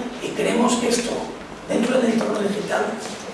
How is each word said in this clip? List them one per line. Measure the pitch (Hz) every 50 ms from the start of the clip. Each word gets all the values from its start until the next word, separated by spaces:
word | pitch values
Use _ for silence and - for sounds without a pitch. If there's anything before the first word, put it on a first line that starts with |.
| - - - -
Y | - -
creemos | - - - - - 233 240 233 233
que | - - -
esto, | - - - - - - - - - - - - - - - -
dentro | - 226 233 247 262 254
del | 233 226 208
entorno | - 208 208 208 208
digital, | 202 196 - - 175 - - - - - - - - - - - - -